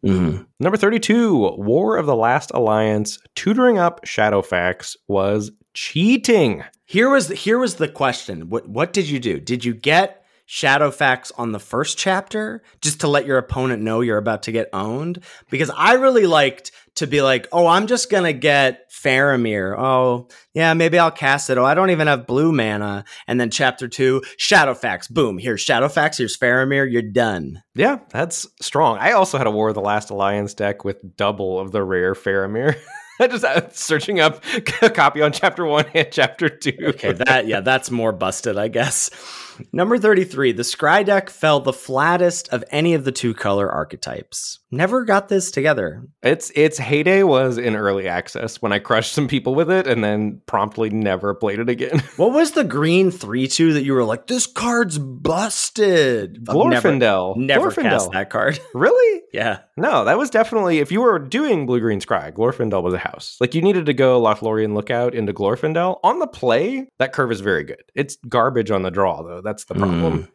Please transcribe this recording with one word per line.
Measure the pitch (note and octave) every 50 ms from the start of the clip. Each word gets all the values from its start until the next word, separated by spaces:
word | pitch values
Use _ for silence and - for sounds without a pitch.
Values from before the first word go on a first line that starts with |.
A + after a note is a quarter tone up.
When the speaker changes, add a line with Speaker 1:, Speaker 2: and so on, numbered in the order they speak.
| -
Speaker 1:
Mm-hmm. | G2 F#2+ F#2 F2+ D#2+ D2+ F#2 - _ _ _
Speaker 2:
Number | B2+ F3 G3 G#3
thirty-two, | - G3+ A3+ A3+ A3 - G#3 A#3+ A#3+ A3+ F#3 C3+ G#2 F#2 - -
War | G2+ G#2 A#2 D#3 G3 G#3+ A3
of | - D#3+ D3
the | C3+
Last | A2+ A2 A#2 B2+ D3 - - -
Alliance, | - B2 G#2+ G#2+ G#2+ A2 A2 G#2+ G#2 G#2 G#2 - - _ _ _
tutoring | - - F#3+ G#3+ A#3+ B3+ B3+ A#3 G3+
up | F3 E3+ E3+ - -
Shadowfax | - - - G#2+ G#2+ G#2 G2+ F#2 - - F2+ F2 F2+ F#2 - - - - _ _ _
was | G2+ F#2+ F#2+ G2+ G#2 G#2+ G#2 G#2 - _ _ _ _
cheating. | - - - - D#3 F3 G#3+ B3+ C4 - - A#3 G#3 D#3+ A#2+ G2 D2+ - - _ _ _
Speaker 1:
Here | _ - F#3 A#3 C4
was | C#4 C4+ F#3 D3
the, | F#3+
here | - - G#3 A3 B3
was | B3+ A#3 -
the | - D#3+ D3
question. | - - C#3+ C3 B2+ - - - G2 D#2+ E2 E2+
What, | G2+ G#2+ - -
what | G2+ A#2 D#3 F3
did | E3+ G#3 F#3+ D3
you | D3 C3+
do? | A#2+ A2+ F2 D2
Did | - - B2+ B2 A#2
you | A#2+ A#2
get | A2 - C#3 D3+ F3 F#3+ G3 - - _ _ _ _ _ _
Shadowfax | - - - C#3+ C3+ C#3+ D3+ D3 C3+ - D3+ C3+ B2+ B2 - - - -
on | A#2 A#2
the | G#2+ G#2
first | - - - A#2 D3+ D3+ - -
chapter | - F#3+ F#3+ F#3+ G3 - - G#3+ G#3+ A3 A3 A3+ _ _ _ _
just | - D3+ D3 D3+
to | - D3+
let | C#3+ C#3+ C#3
your | C#3+ C3+ C3
opponent | B2 - - B2+ B2+ C3 B2 A2
know | G#2+ A2 A2 A2+
you're | B2 A#2+ G#2+ G#2+
about | G#2 A#2 A2 G#2+ -
to | -
get | A2+ A2+ A2 - -
owned? | F#2+ G2 G#2+ A2+ C3 D3+ E3+ F3 F3 - - - - _ _
Because | - - D#3 C3 -
I | - D#3 G3+ A#3+
really | B3+ C4 C4+ B3+ A#3+ G#3
liked | F3+ E3 D#3 C#3+ C3+ B2+ - - - _ - _ _ _
to | - D#3+ C#3
be | C3 C#3+
like, | C#3 C3+ C3 B2 G#2+ - -
"Oh, | E3+ F3 E3+
I'm | E3 F#3 G#3 G#3+
just | B3 A#3+ - -
gonna | G#3 G3 F3+ E3+ D3+
get | B2+ B2 D3+ C#3+ C#3+ C#3 C3 B2+ - _ _
Faramir. | - - - C#3+ C3 C3 C#3 C#3+ C#3 B2 A#2+ A2+ G#2+ G#2 F#2+ F#2+ G2+ G#2+
Oh, | B2 C3 C3 B2+ B2+ B2+ B2 A#2+ A#2+ _ - - _ _ _
yeah, | - D#3+ E3 D#3+
maybe | E3 E3 E3 D#3+ F3
I'll | E3+ D#3+
cast | D#3+ - - C3+ C3+ C#3+ - -
it. | C3+ B2
Oh, | B2
I | C3 D3
don't | E3+ F#3+ F#3+
even | F3+ D#3 D#3 D3+
have | C#3+ B2+ A#2 -
blue | A#2+ C3+ D#3 E3
mana." | D#3+ C#3 A2+ G#2+ G#2+ G#2 G#2 G#2 G2+ G2+ G#2 - - - - -
And | A#2+ B2
then | B2 A2+
chapter | G#2+ - D3 B2+ B2+ - C3+ A#2+
two, | - - C3+ C3 C3 C3+ C3 - - _
Shadowfax. | - - G#3 F#3+ D3+ C#3 B2+ - - A#2 F#2+ F2+ - -
Boom. | A#2 D#3 D3 A2+ G2 F2+
Here's | G2+ B2+ A2+ G2+ -
Shadowfax. | - C3+ A#2 B2+ D3 D3 E3+ D3+ D#3 D3+ -
Here's | B2+ G#2+ - -
Faramir. | - B2 A#2+ B2+ C3 C3+ C#3 C#3 C#3 C3
You're | A#2+ A#2 A2+
done. | G#2+ G2+ B2 A#2+ A2+ G2+ F2 D#2 C2+ E2+ E2+ _ _ _
Speaker 2:
Yeah, | A#2+ E3 B3 C#4+ B3 - _
that's | _ G#2+ D#3 E3+ - - - - _ _
strong. | - - - C#3+ D#3+ C3+ A2+ G2+
I | A2+ F3
also | A#3+ G#3 F#3+ - - C3+
had | C3 A2+
a |
War | G#2+ G#2+ G#2+ A2
of | G#2+
the | G#2
Last | G2 G#2 G#2 G#2+ G#2 -
Alliance | G#2 G2+ G2 G2 G2+ G#2 G#2 G2+ -
deck | - G#2 G2+ G2+ G2+ -
with | G2+ F#2+ - - F#2 F2
double | - G2+ G2+ G#2 F#2+ G2+ F#2 F#2 F#2
of | F#2+ F#2+
the | F#2 G#2+ G2
rare | F#2 F#2+ F2+ F2+ F#2 F#2+
Faramir. | - - G2+ G2 G2 G2 G2 G#2 A2+ B2+ D3 D3 -
<laughs> | - - - - - - - -
I | A#3 B3+
just, | B3 A3+ -
uh, | - C3+ E3+ E3+ -
searching | - - - - D#3+ D3 - - G#3 F3+
up | D#3 D#3 D3+ - - - - A#3+ -
<laughs> | - - -
a | - A3
copy | A3 - D3+ C#3+ D3 D3
on | D3+ D3+ C#3+
chapter | - - F#3+ - - F3
one | D#3 D3 D3 D3+ D3 -
and | E3 D3+ D#3
chapter | - - - - - - E3+ D3+
two. | - - - D3+ - -
Speaker 1:
Okay, | D3 D3+ - - - G2+ G2
that, | F2 B2 C3 C3 C3 G#2+ A2+
yeah, | G#2+ G2+
that's | F#2+ A#2+ C3 C3 - -
more | B2 A#2+ A2+ A2+ G#2
busted, | F2 - F#2+ F#2+ - - A#2+ G2+ G2+
I | G#2 A2+
guess. | A2+ A2+ - - - - - - - - - - - - - - - - - _ -
Number | D3+ F3+ G#3 A#3 B3
thirty-three, | G3 G#3+ G#3+ F#3 F#3 F3+ - C#3 C#3 B2+ A2+
the | G#2 A#2+
Scry | - - - - D3 E3 G3+ G#3
deck | F#3+ G3+ G3 F#3+ -
fell | - - - D#3 D3+ C#3+
the | C#3 F3 -
flattest | - - - C3 C3 C#3+ E3 F3 F3 F3+ F3 F3 - - -
of | - B2 - -
any | - D3 D#3 E3+ E3+
of | D#3 C3
the | C3+
two | B2+ - - A#2+ A2
color | - - G#2 G2 G2+ G2+ -
archetypes. | - - D#2 - - - - - B1 - - _ - - - - - - _ _
Never | A#2+ C3 E3 F#3+ A3+ C4 B3
got | A3 G3+ G3 G3 G3
this | G#3 G3 F3+ -
together. | - - C3+ D#3 D3+ B2 G2 E2 D2+ G#2+ B2 - _ _ -
Speaker 2:
Its, | A#2+ D3+ - - - -
its | D3 D3+ D#3 D3+ -
heyday | B2+ A2 D3 D3 D3+ F3+ F#3+ G3 G3
was | F3+ C#3+ B2+ C3+ C3 B2 A#2
in | A#2+ A#2+ G#2+
early | G#2+ G#2+ G2+ G2 G2 F#2+ F#2
access | F2 F2 F2 - - - - A2+ - -
when | - A2
I | G2+ G2+
crushed | G#2 - A#2+ A2 A2+ -
some | - - D3 B2+
people | C#3+ C3 - B2+ C3
with | C#3+ E3+ D3+
it | F#3 F#3+ F3+
and | C3+ B2 A#2
then | G#2+ G#2+ G#2 G#2 G#2+ G#2+ - - _
promptly | - - G2 G2+ G#2+ - - A2+ G#2+
never | G#2 A2 G#2+ G2+ F#2+ F#2 F#2+ G2+ G2+
played | - - G#2+ G2 G#2
it | A#2 A#2+
again. | B2 A#2 B2+ C3 D#3+ D#3 C3+ -
<laughs> | -
Speaker 1:
What | - E3 A3
was | B3+ D4 E4+ D#4
the | - E4+ C4+
green | E3 - C#3+ D3 D#3+ E3+ F#3 F#3+ F#3
three | F3 F3+ - G#2 A2 B2+ C3 C3+
two | - - E3 E3 D#3
that | D3 C3+
you | C#3 C3+
were | C3 A#2+
like, | G#2+ A2+ B2 - -
"This | A#3+ B3+ A#3+ -
card's | _ - A3+ A#3+ A#3+ A#3+ A#3 F#3 D#3 D3
busted"? | C#3+ C3 B2+ B2+ C#3+ D#3 D#3+ F3 G#3 A3+ - - - - _ - G#3+ G3+ F3+ E3 D3 C3 B2 A2+ G2+ F2+ G2+ A2+ A#2 A2+
I've | -
never, | D#3 G#3 - - B2 A2 F#3+
Speaker 2:
Glorfindel. | D3 C3+ B2 A2 G2+ F#2+ F#2 F#2 G2
Speaker 1:
never | A2+ C3 C3+ C#3+ - E4+ F#4+
Speaker 2:
Glorfindel. | D4+ - D4
Speaker 1:
cast | A3 - A#2 G2 F2+
that | F#2+ F#2 G2 -
card. | - A2 A2 C3 D3+ D3 -
<laughs> | - -
Speaker 2:
Really? | B2 D3 B3 A#4 B4+ B4 A#4 G#4 E4+ - _ -
Speaker 1:
Yeah. | - A2 A#2 G2+ F#2 - _ _ -
Speaker 2:
No, | E3+ C#4 C#4+ C#3+ G#2+
that | A2 D3+ G#3+
was | D4 C4+
definitely, | - A3 A3 A3 A#3 A3 G3 F3+ E3 D#3
if | C#3+ C#3
you | E3+ G#3
were | B3 B3 G#3+ E3
doing | C#3+ C3 - A#3 D4+ D4+ A3+ E3 C#3
blue-green | B2 B2+ B2 A2 A#2 G#2+ G2
Scry, | - - - F#2 D2 D#2
Glorfindel | D#2+ G#2 A2 B2 C3 - B2 A2 G2+ F#2+ E2+
was | F2+ F2+
a | E2+
house. | - - - - - - - -
Like, | B2 B2 -
you | D#3+
needed | E3 G3 G3+ F#3 D#3+
to | D3 C#3
go | B2 C3+ B2+ B2+ B2
Lothlorien | A#2 A2 G#2+ G#2 G#2+ A2 A2 A2 A2 G#2+ G#2
Lookout | G#2 G#2 - B2+ A#2 A#2+ B2 B2
into | A#2+ G#2+ G2+ G2
Glorfindel. | - G2+ G2 A2+ B2+ - D#3 D#3 E3 F3 F#3 F#3 - -
On | F3+ B3+ F4+
the | E4 -
play, | - - - B2 A2+ B2 D#3+ G#3+ C4 C4+ C4+ - _ _
that | C3 C3+ -
curve | - C3+ A#2+
is | A2+ F#2+
very | G2 G#2 F#2 D#2 D2
good. | C#2 - - _ _ _
It's | - C#3+ C#3 - _ - B2
garbage | - B2 A2+ C3 C3 A#2+ A2+ G#2
on | G#2+ G2
the | F#2+ F#2+
draw, | E2+ G2 G2 F#2+ D#2+ D2
though. | E2 E2+ F2 F2
That's | F#2 G#2 G#2 - -
the | _ F#2
problem. | F#2 G2 F#2+ F2 E2 E2+ E2 D#2+ D#2+ E2
Speaker 1:
Mm. | - _